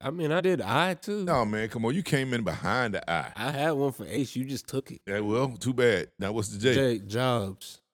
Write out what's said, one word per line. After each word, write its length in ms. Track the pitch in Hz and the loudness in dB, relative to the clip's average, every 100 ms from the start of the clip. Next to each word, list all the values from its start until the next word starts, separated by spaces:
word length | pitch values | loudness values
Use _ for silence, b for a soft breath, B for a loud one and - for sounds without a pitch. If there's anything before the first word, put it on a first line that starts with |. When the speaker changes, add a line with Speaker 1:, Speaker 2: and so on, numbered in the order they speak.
Speaker 1:
I 80 | 135 | -8
mean, 200 | 170 156 | -4 0
I 100 | 165 | 2
did 200 | 180 175 | 2 2
I, 340 | 95 123 180 180 | 2 2 2 0
too. 280 | - 208 | -4 -4
Speaker 2:
No, 220 | 180 147 110 | 2 2 2
man, 240 | 107 110 | 0 -2
come 160 | 120 113 | -2 0
on. 100 | 160 | 0
You 80 | |
came 300 | 180 143 131 | 0 0 0
in 100 | 120 | 0
behind 500 | 98 78 87 117 120 92 | -2 -2 0 0 0 -2
the 140 | - | -2
I. 220 | 82 71 - | -2 -2 -6
Speaker 1:
I 160 | 117 | -4
had 200 | 143 156 | 0 0
one 200 | 147 139 | 2 0
for 140 | 127 95 | -2 -6
Ace. 300 | 110 123 123 | -4 -2 -4
You 100 | 131 | -4
just 220 | 135 - | -6 -6
took 240 | 131 - | -8 -8
it. 100 | - - | -12 -6
Speaker 2:
Yeah, 120 | 101 | -2
well, 340 | 104 110 135 113 | 0 2 0 -2
too 160 | 120 | -2
bad. 360 | 127 123 95 - - | 4 6 4 0 -4
Now, 120 | 95 | -4
what's 180 | 110 104 | -2 -4
the 100 | 104 | 0
J? 140 | 117 127 | 4 6
Speaker 1:
Jay, 240 | 131 110 | 4 2
jobs. 800 | 98 110 127 120 98 95 - - _ | -2 -2 2 0 -2 -6 -14 -18 _